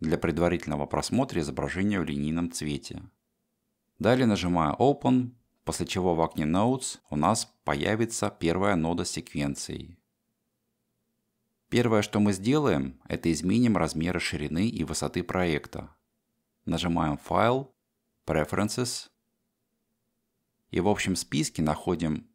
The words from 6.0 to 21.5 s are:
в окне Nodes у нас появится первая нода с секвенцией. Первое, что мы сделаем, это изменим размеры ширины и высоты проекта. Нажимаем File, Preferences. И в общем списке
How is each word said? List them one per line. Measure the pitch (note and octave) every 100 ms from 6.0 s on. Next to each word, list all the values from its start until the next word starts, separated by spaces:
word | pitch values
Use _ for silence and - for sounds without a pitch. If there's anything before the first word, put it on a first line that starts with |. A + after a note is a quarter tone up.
| F2+ E2
в |
окне | D#2+ - D2+
Nodes | F2+ A#2 C3 - - -
у |
нас | D2 E2+ A2+ - _
появится | - D2 E2+ A2 A2+ - G2+
первая | - E2 F#2 G2+
нода | F2+ D#2+ F2
с | F2
секвенцией. | - - - C#2+ C2+ - C#2+ D#2+ F2 _ _ _ _ _ _ _ _ _ _ _ _ _ _ _ _ -
Первое, | A#2 A#2 G#2+
что | G#2 G#2+
мы | G#2
сделаем, | F#2+ G#2 D3+ C3+ D2 C2+ -
это | - D#2+ E2+
изменим | D2+ F2+ A2+ A#2+ F#2
размеры | D#2+ D#2 E2+ E2+
ширины | - D#2+ D2 D#2+ A2+
и | -
высоты | D2+ D#2+ C#2+ F2+
проекта. | E2+ F#2 F2 D2 - - - _ _ _ _ _ _ _
Нажимаем | - E2 F2 E2+ D#2 C#2+
File, | - F2+ A2+ C3 C#3 _ _ _ _ _ -
Preferences. | D#2 D2+ F#2 G#2 - B2 - - _ _ _ _ _ _ _ _ _ _ _ _ _ _ _ -
И | F#2
в | F#2+
общем | G2 G2 F2+
списке | - C#3+ D#3